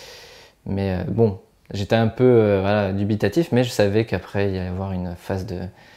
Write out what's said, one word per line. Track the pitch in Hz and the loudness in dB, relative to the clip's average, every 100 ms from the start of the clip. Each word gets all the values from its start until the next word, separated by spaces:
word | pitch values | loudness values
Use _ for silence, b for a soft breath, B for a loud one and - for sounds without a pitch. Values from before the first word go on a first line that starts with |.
| B B B B B _ - | B B B B B _ -8
Mais, | 98 98 | -4 -2
euh, | 90 - | -4 -4
bon, | 107 113 95 _ _ _ | 0 0 0 _ _ _
j'étais | 101 98 113 | -8 0 2
un | 113 | 2
peu, | - | 4
euh, | 127 120 107 98 | 6 6 6 2
voilà, | 95 104 98 | 2 0 0
dubitatif, | 98 101 104 101 170 165 | -2 -2 0 0 0 0
mais | 123 | 0
je | 123 | 0
savais | - 101 107 113 | 2 2 2 0
qu'après, | 95 - 101 98 | -4 -6 -4 -2
il | |
y | 95 | -2
allait | 90 | -6
y | |
avoir | 92 98 | -6 -6
une | 92 90 87 | -6 -6 -10
phase | - 95 90 | -8 -6 -6
de, | 90 92 B B | -8 -10 B B